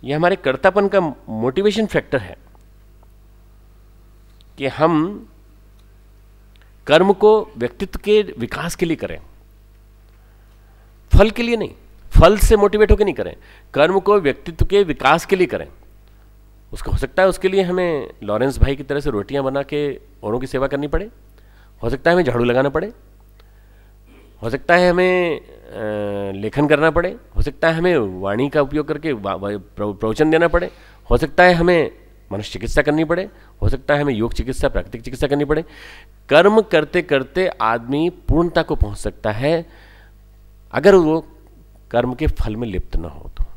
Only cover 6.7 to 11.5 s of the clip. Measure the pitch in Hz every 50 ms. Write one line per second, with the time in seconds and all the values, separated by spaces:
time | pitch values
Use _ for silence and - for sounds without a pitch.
6.7 | - _ _ - 143 160 180 196 202 196 208 214 220 214 202 - - 113 117 120
7.7 | - - 202 185 - - - 202 208 214 208 175 - 139 117 - - - 151 170
8.7 | - - 185 165 160 - 104 - 82 76 - - - - - - - - - -
9.7 | - - - - - - - - - - - - - - - - - - - -
10.7 | - - - - - - - - - - 202 220 214 - 240 233